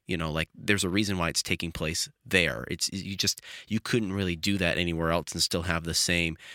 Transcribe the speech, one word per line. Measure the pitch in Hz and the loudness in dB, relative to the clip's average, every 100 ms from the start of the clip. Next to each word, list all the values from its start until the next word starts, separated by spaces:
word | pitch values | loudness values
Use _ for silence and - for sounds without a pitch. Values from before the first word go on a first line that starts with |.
| - | -6
you | 87 | -2
know, | 80 | -2
like, | 78 80 | -2 -4
there's | - - 101 | -4 2 2
a | 95 | 2
reason | 92 104 95 | 2 2 2
why | 82 | 0
it's | - | 0
taking | - 90 85 | -2 -2 -2
place | - 78 85 - - - | -4 -4 -2 -4 -8 0
there. | 95 82 58 62 | 4 4 2 -4
It's, | 90 - | -4 -4
you | 98 92 98 | -4 -6 -2
just, | 101 - - - - | 0 -2 -8 -16 -4
you | 110 | -4
couldn't | - 123 104 | 0 0 0
really | 98 95 85 | 0 0 0
do | 95 101 | 0 2
that | 87 69 | 2 2
anywhere | 87 82 82 | 0 0 2
else | 85 78 | 0 0
and | 85 | -2
still | - 90 | 0 0
have | 85 85 | 0 -2
the | 82 | 0
same | 78 - 87 85 78 - | 0 2 2 2 -2 -10